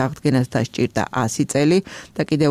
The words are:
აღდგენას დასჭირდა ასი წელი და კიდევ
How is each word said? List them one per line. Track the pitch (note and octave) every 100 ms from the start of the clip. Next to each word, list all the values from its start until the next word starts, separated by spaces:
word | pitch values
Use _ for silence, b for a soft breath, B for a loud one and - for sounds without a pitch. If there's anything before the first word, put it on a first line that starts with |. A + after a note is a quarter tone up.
აღდგენას | C3 D3+ D3 C3 B2+
დასჭირდა | B2 B2 - B2 A2+ - B2+
ასი | A2+ - C#3
წელი | C#3 D3 F#3 - B B -
და | D3+
კიდევ | D3+ D3+